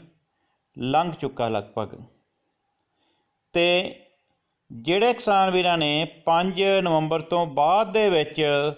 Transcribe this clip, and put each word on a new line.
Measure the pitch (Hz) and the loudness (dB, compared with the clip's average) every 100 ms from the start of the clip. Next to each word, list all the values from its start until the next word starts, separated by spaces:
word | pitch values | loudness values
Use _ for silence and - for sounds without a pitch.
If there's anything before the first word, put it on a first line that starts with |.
| - _ _ _ _ _ _ - | -14 _ _ _ _ _ _ -10
ਲੰਘ | 123 147 175 | -2 0 -2
ਚੁੱਕਾ | 160 139 - 117 | -4 -8 -4 -4
ਲਗਭਗ। | 107 104 - 104 - 127 _ _ _ _ _ _ _ _ _ _ _ _ _ _ | -4 -6 -8 -8 -12 -20 _ _ _ _ _ _ _ _ _ _ _ _ _ _
ਤੇ | 170 175 175 190 - _ _ _ _ _ _ _ | -2 2 0 -2 -10 _ _ _ _ _ _ _
ਜਿਹੜੇ | 117 117 185 233 | -10 -2 2 2
ਕਿਸਾਨ | 233 - 196 190 | 0 0 2 2
ਵੀਰਾਂ | 185 180 170 | 2 2 0
ਨੇ | 151 147 160 - - | 0 0 -4 -6 0
ਪੰਜ | 165 185 180 196 196 | 0 0 0 2 2
ਨਵੰਬਰ | 180 160 156 160 | 2 0 0 -2
ਤੋਂ | 160 175 170 | -2 -2 -2
ਬਾਅਦ | 143 147 190 214 | 0 2 2 2
ਦੇ | 208 208 | 0 2
ਵਿੱਚ | 170 147 - 151 143 147 | 2 0 0 0 2 -2